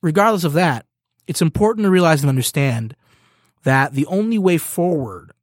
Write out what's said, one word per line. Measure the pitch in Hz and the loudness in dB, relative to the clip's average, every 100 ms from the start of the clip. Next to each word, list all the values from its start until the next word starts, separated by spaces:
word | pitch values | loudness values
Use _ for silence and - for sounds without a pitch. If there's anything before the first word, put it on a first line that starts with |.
regardless | 165 156 214 208 165 | -2 2 2 2 0
of | |
that, | 151 175 120 - _ _ _ - | 0 0 -2 -8 _ _ _ -10
it's | 127 | -2
important | 165 - 214 220 | -2 2 0 2
to | 202 | 2
realize | 185 170 156 | 4 4 2
and | 139 | 2
understand | 131 120 151 139 117 113 - _ _ _ _ _ _ | 0 -2 -2 -2 -2 -6 -12 _ _ _ _ _ _
that | - 135 139 | 0 0 0
the | 135 147 | -2 -2
only | 185 214 226 | -2 -2 0
way | 185 170 | 2 0
forward, | - - 175 165 117 92 - _ | -2 -4 -2 -2 -6 -12 -20 _